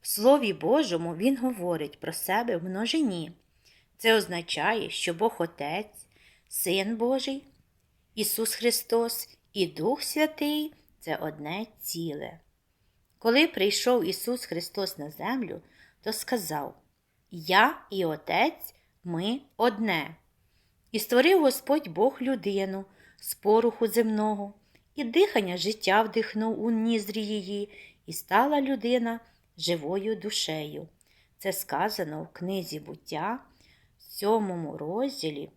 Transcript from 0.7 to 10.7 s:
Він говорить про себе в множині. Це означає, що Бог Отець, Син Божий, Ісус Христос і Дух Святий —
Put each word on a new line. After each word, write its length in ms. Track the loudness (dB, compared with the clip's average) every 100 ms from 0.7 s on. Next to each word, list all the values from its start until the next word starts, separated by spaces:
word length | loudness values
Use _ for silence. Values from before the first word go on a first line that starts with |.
| 2 2 0 -2 0
Він 220 | 0 2
говорить 640 | -2 -2 -2 -2 -4 -8
про 140 | -8
себе 440 | -6 0 0 0 -4
в 60 |
множині. 680 | -4 -4 -2 0 0 -2 -8 -12 _ _ _ _ _ _
Це 160 | 4
означає, 760 | 4 4 -4 -4 0 0 0 -2
що 240 | -4 -4
Бог 220 | 0 0 0
Отець, 680 | -4 -4 -6 -6 -8 -14 -20 _ _ _ _
Син 460 | -6 0 0 0 0
Божий, 480 | 0 0 -2 -6 -10 _ _ _ _ _ _ -6
Ісус 400 | -4 -2 -2 0
Христос 840 | 0 0 0 0 2 -4 -10 _ _
і 140 | -2 -2
Дух 360 | 0 0 0
Святий — 720 | -2 0 0 0 -2 -2 -4